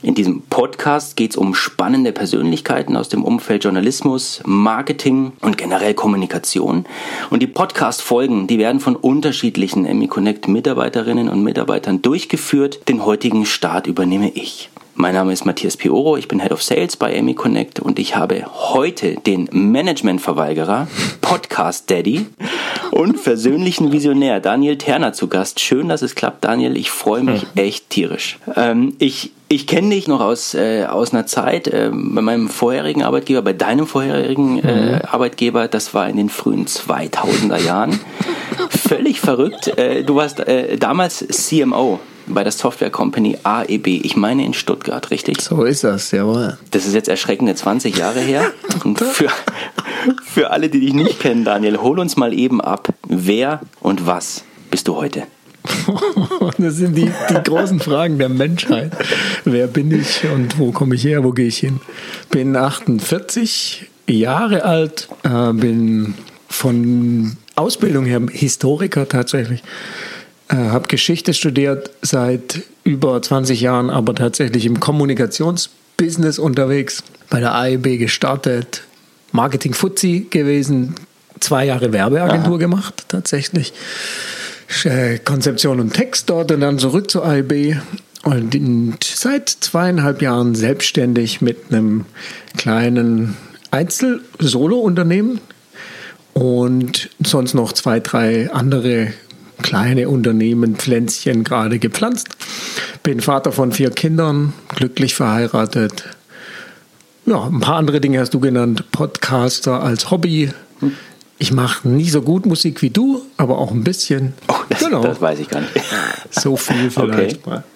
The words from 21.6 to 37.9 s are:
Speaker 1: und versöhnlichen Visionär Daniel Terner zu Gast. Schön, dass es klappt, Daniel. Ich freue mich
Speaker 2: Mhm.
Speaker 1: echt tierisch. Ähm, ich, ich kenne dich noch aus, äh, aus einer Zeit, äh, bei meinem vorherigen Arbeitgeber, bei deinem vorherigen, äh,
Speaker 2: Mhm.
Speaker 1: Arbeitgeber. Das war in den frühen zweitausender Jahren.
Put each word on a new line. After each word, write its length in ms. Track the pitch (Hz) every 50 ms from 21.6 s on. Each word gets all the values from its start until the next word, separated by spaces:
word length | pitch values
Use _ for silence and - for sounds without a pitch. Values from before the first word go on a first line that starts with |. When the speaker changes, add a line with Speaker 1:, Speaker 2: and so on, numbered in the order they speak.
| - 175 87 - - - 95 87 87 101 120 165 214 214 - _ - - - - - - - - - -
Speaker 1:
und 300 | - - 160 196 269 294
versöhnlichen 720 | - 139 120 110 110 127 139 156 185 185 175 - 160 147
Visionär 480 | 143 151 143 147 139 139 139 135 117 95
Daniel 360 | - 92 107 131 143 147 147
Terner 360 | 139 - 143 127 151 156 117
zu 160 | 104 - - 90
Gast. 320 | - 92 95 - - -
Schön, 280 | - - 135 131 151 170
dass 140 | 160 151
es 140 | 131 120 -
klappt, 280 | - - 127 - - -
Daniel. 320 | 107 113 123 127 127 131
Ich 140 | 127 - -
freue 320 | - - - 107 107 120
mich 200 | 131 127 117 101
Speaker 2:
Mhm. 180 | 98 - - -
Speaker 1:
echt 300 | 98 101 101 - _ _
tierisch. 500 | - 101 87 85 82 - - - - - - - -
Ähm, 380 | - 123 120 113 117 123 139 139 -
ich, 320 | 156 135 135 - - - _ _ _ _
ich 200 | 151 139 143 -
kenne 220 | - 160 185 208 208
dich 140 | 196 180 160
noch 120 | 147 135
aus, 340 | 113 101 120 117 - - -
äh, 320 | - 101 110 113 110 95
aus 260 | - - 101 120 117
einer 140 | - 117 110 -
Zeit, 400 | - - - 135 - 175 170 -
äh, 240 | - 107 110 113
bei 280 | 113 113 - - - 113
meinem 280 | 110 110 117 117 113 104
vorherigen 560 | - - - 117 127 135 151 151 - 147 -
Arbeitgeber, 380 | 120 127 135 - - 135 127
bei 100 | 104 101
deinem 340 | 95 90 95 92 117 139 156
vorherigen, 720 | 156 - 139 135 139 143 143 - - 135 139 143 135 127 123 -
äh, 320 | - 117 107 107 117 123
Speaker 2:
Mhm. 60 | - - -
Speaker 1:
Arbeitgeber. 560 | - 123 123 120 - - 127 117 117 120 113 117
Das 260 | - 110 - - -
war 140 | 107 92 104
in 80 | 104
den 120 | 104 104 104
frühen 380 | - - - - 107 95 90
zweitausender 920 | - - - - - - - 78 78 - - - - - - - 104 92 82
Jahren. 400 | 85 82 87 98 110 -